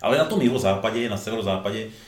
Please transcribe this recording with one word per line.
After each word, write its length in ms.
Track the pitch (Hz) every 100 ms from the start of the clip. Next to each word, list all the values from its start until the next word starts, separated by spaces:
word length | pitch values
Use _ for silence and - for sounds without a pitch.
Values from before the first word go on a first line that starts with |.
Ale 160 | 110 143
na 80 | 160
tom 160 | 202
jihozápadě, 680 | 123 127 95 98 110 117 117
na 80 | 101
severozápadě 680 | - 113 98 95 101 110 110 -